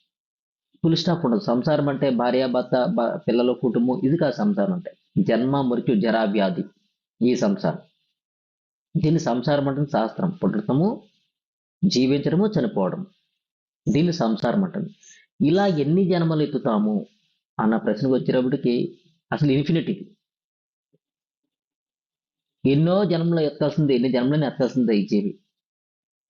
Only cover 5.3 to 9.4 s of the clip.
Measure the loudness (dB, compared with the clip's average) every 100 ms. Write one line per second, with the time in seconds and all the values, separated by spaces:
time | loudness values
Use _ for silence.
5.3 | 2 2 0 0 -2 0 0 2 0 0
6.3 | 0 0 -2 -8 _ _ _ _ -2 0
7.3 | 2 0 0 -2 -6 -14 _ _ _ _
8.3 | _ _ _ _ _ _ 0 2 2 0
9.3 | -2